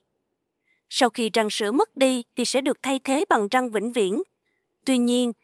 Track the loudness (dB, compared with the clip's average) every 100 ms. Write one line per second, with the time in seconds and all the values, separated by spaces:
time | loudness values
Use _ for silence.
0 | _ _ _ _ _ _ _ _ -8 0
1 | 0 0 -2 0 0 -2 0 0 0 0
2 | 0 0 -4 -6 -2 0 -2 -2 -4 -4
3 | -2 -2 2 0 2 0 0 -2 -2 0
4 | 0 -2 -6 _ _ _ _ _ 0 2
5 | 2 2 0 -4